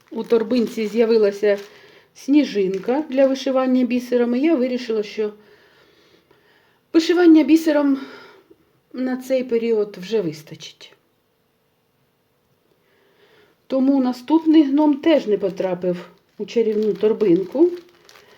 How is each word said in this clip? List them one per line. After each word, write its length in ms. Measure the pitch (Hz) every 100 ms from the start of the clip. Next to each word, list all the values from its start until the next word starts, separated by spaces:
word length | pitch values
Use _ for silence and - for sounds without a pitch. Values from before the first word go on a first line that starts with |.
| _
у 140 | 226
торбинці 640 | 220 233 214 254 214 - 214
з'явилася 720 | 214 226 226 202 202 208 202 - - - - _
сніжинка 920 | - - 294 233 202 185 190 208 269 302
для 180 | 262 269
вишивання 580 | 262 277 262 262 254
бісером, 500 | 233 247 240 247 240
і 60 | 240
я 140 | 311
вирішила, 480 | 302 254 247 - 220
що 300 | 208 - 208 208 _ _ _ _ _ _ _ _ _ _ _ _ _ _ _
вишивання 500 | 330 320 349 349 311
бісером 560 | 269 320 320 294 285 262 - - - - _ _ _ _ _
на 240 | 254 254 254
цей 280 | - 262
період 520 | 247 233 233 220 208 185
вже 240 | 180 220
вистачить. 760 | 175 151 - 160 - - - _ _ _ _ _ _ _ _ _ _ _ _ _ _ _ _ _ _ _ _ _ _ _ _ _ _ _ _
Тому 360 | 262 269 277
наступний 600 | 254 240 - 320 320 311
гном 340 | 277 285 302 285
теж 300 | 330 294 208
не 120 | 196
потрапив 720 | 202 180 185 180 180 175 - _ _ -
у 80 | 202
чарівну 460 | 233 220 208 214
торбинку, 800 | 196 214 220 214 170 185 262 349 349 - _ _ - _